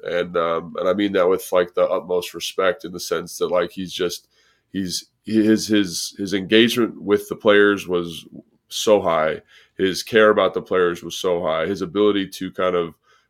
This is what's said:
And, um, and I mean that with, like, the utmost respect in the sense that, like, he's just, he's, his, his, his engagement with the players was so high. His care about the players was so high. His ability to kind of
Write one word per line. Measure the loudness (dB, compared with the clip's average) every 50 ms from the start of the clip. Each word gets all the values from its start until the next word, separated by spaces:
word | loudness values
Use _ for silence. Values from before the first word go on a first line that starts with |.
| -8
And, | -4 -4 -4 -2 -2 -2
um, | -2 0 0 -2 -4 -6 -8 -8 -2
and | 0 0
I | 0
mean | 2 0 0
that | 2 2 2 2
with, | 2 0 -2 0
like, | 0 0 0 0 0
the | 0 0
utmost | 0 0 -2 -2 -2 -4 -4 -4 -6 -8
respect | -10 -10 -6 -4 0 0 0 0 -2 -8
in | -12 -12
the | -12
sense | -6 -6 -6 -6 -6 -8 -6
that, | -6 -4 -2
like, | 0 0 -2 -2
he's | -6 -10 -10 -10 -6
just, | -4 -4 -4 -4 -8 -14 _ _ _ _ _ _ _ _ _
he's, | -6 -6 -6 -4 -6 -8 -10 _ _ _ _
his, | 0 2 2 4 4 4 2 2
his, | 0 0 0 0 0 -4 -8 -10 -10 -10
his | -10 -6 -4 -4
engagement | -4 0 2 4 4 4 4 2 0 -2 -2 -4 -6
with | 0 2 2 2 0 -4
the | -10
players | 0 4 4 6 6 6 4 2 0 -2
was | -4 -4 -4 -4 -6 -10 -14 -16 -18 -20 -20 -20 _ _ _ _ _
so | -10 -4 2 4 4 4
high. | 4 2 0 2 0 0 -2 -6 -10 _ _ _ _ _ _
His | -2 -2 -2 -2 -4
care | -4 2 4 6 6 6
about | 6 4 2 0 0
the | -4 -4
players | -2 0 2 2 2 0 -4 -8
was | -12 -10
so | -6 -2 -2 -2 0 0
high. | -2 -2 -2 -2
His | -4 -4 -4 -6
ability | -4 0 2 2 2 2 0 -2 -6
to | -8 -10 -12 -8
kind | -6 -2 -2 0 0
of | 0 -2 -4 -8 _ _ _ _ _ _